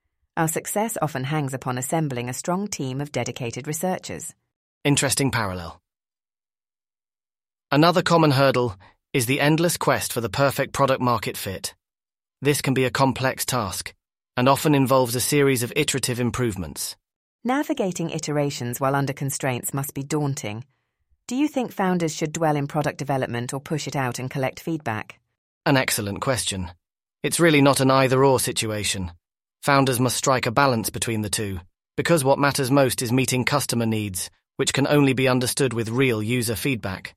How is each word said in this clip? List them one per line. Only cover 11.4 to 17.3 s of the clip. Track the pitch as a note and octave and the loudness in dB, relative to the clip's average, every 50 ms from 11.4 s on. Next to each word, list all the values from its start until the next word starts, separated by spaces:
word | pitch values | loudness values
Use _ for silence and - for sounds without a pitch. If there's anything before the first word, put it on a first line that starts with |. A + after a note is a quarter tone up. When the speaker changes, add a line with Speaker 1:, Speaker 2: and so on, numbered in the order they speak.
| - G#2 F#2 - - - - _ _ _ _ _ _ _ _ _ _ _ _ - - | -8 -8 -8 -8 -8 -12 -12 _ _ _ _ _ _ _ _ _ _ _ _ -2 0
Speaker 2:
This | C#3 D3 - | 0 2 2
can | - D3 C3 | 2 0 2
be | C3 C3 | 2 2
a | B2 | 0
complex | - - C3+ C3+ A#2 - B2 - - - - | 2 2 2 2 2 0 -2 -2 -2 -2 -4
task, | - - B2 G#2+ F#2 F2 - - - - _ _ _ _ _ _ _ - | -2 -2 -2 -2 -2 -6 -8 -10 -12 -14 _ _ _ _ _ _ _ -4
and | - B2+ C3 | 0 2 2
often | C#3 B2+ - D#3+ D3 | 2 4 4 2 4
involves | C#3 C3+ A#2+ C3+ C3 C3 A#2+ A#2+ | 4 4 4 4 2 2 2 0
a | B2+ | -2
series | - - D3 D3 C#3 C#3 C3+ A#2 B2 | -2 0 2 4 4 4 2 0 -2
of | A2+ - | -4 -2
iterative | - D3+ - - C3+ - - B2 A2+ | -2 -2 0 -2 -4 -2 -4 -2 -2
improvements. | B2 A#2+ - - B2+ A#2+ G2 - F2 D2+ C2 - - - - _ _ _ _ _ _ _ | -2 -2 0 0 -2 -2 -2 -4 -6 -8 -8 -10 -10 -10 -10 _ _ _ _ _ _ _